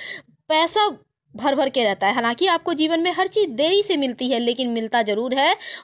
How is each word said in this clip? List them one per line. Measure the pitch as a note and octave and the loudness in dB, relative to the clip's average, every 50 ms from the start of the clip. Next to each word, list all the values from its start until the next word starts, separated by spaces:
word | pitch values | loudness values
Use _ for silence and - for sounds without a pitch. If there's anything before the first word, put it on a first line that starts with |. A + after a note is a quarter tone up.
| - - - - - _ _ _ _ - | -6 -12 -14 -14 -16 _ _ _ _ 0
पैसा | D#4 D#4 E4 E4 - G#4+ G#4 G4+ C#4 - _ _ _ _ _ _ - | 2 2 2 2 2 2 2 2 0 -6 _ _ _ _ _ _ -12
भर | G3+ A#3+ C#4+ C#4 | -4 -2 0 2
भर | C#4+ C4+ C4+ | 2 0 0
के | - C4 A#3 | 0 0 0
रहता | G3+ F#3+ - G3 | 0 0 2 0
है। | G3+ B3 | 0 0
हालांकि | A#3 A#3 A#3 A#3+ - F4+ | 2 0 -2 0 0 2
आपको | F#4+ E4+ E4 - F4 E4+ | 2 2 0 0 -2 -2
जीवन | C#4+ D#4 D#4 E4 E4 | 0 0 0 2 0
में | E4+ F4+ | 0 0
हर | F4 F4+ F#4+ F#4+ | 0 -2 -2 -2
चीज़ | - G#4+ G4+ D#4 | 0 0 -2 0
देरी | A3+ A3+ D4 E4 F#4+ G4+ G4+ | 0 0 0 2 2 2 2
से | G#4 F#4 | 0 0
मिलती | D4 C#4 B3+ A#3 - B3+ B3+ | 0 0 -2 -4 -4 -2 -2
है, | C4 A#3+ | 0 0
लेकिन | A#3+ A#3 B3 B3+ C4 A#3+ | 0 0 -2 -2 -2 -2
मिलता | A#3 A3+ A3+ G#3+ B3 A#3+ A3 | -2 -4 -4 -2 0 0 0
ज़रूर | G#3 G3+ G#3+ A#3+ B3+ B3+ | 0 0 -2 -2 -2 0
है | C4+ C#4 E4 G#4 - - - - - | 2 2 2 2 0 -4 -12 -14 -12